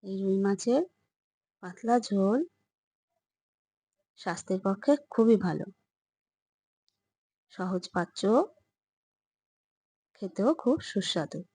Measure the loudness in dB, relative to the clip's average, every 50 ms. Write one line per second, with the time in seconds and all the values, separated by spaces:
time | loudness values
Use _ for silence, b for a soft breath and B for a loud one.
0 | -10 -10 -8 -4 0 0 2 2 2 2 0 0 0 2 2 2 0 -2 _ _
1 | _ _ _ _ _ _ _ _ _ _ _ _ -18 -18 -18 -8 0 2 2 2
2 | 2 0 0 2 2 2 2 0 0 -4 _ _ _ _ _ _ _ _ _ _
3 | _ _ _ _ _ _ _ _ _ _ _ _ _ _ _ _ _ _ _ _
4 | _ _ _ _ -10 -8 -8 -8 -6 -4 -4 -2 0 -2 -2 0 2 2 2 2
5 | 2 _ 0 2 6 6 6 4 4 -2 -4 -4 -6 -10 -14 _ _ _ _ _
6 | _ _ _ _ _ _ _ _ _ _ _ _ _ _ _ _ _ _ _ _
7 | _ _ _ _ _ _ _ _ _ _ -10 -8 -6 -4 -4 -6 -6 -6 _ -4
8 | -4 -4 _ -4 0 2 2 2 2 0 -6 _ _ _ _ _ _ _ _ _
9 | _ _ _ _ _ _ _ _ _ _ _ _ _ _ _ _ _ _ _ _
10 | _ _ _ _ -12 -10 -6 -2 0 0 0 0 0 0 0 0 -2 -4 -4 -4
11 | -4 -2 -4 -4 -4 -4 -8 -14 -14 _ _